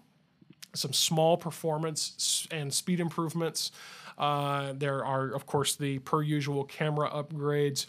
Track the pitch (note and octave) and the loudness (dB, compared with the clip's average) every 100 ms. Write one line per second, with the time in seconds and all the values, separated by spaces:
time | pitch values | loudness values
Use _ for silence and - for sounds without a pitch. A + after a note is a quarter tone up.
0 | _ _ _ _ - - - - C#3+ - | _ _ _ _ -20 -20 -12 -6 -2 2
1 | - D#3+ D#3+ E3+ E3 - E3 D3+ D#3+ D#3 | 2 4 6 4 2 -4 -2 0 -2 -2
2 | - - - - - D#3+ C#3 - - F3 | -6 -2 0 0 -2 -4 -2 -2 0 0
3 | E3+ E3 E3 E3 D#3+ - - - - - | 0 0 -2 0 -2 -2 -6 -8 -18 -16
4 | - - D3 D3 C#3+ C#3+ C#3 C#3 C#3+ C3+ | -16 -2 0 2 2 0 -2 -2 0 0
5 | A#2+ C3+ C3+ C3+ - D3 C#3 - C#3+ C3+ | 0 0 0 -4 0 0 2 0 -2 -2
6 | - D#3 D3+ D3+ C#3 C#3 C#3 - D#3 D3 | 0 2 2 0 0 -2 -2 -2 0 2
7 | D3 D3 D3 D#3 C#3+ D3 C#3+ C3+ | 0 -2 -6 -2 0 2 2 0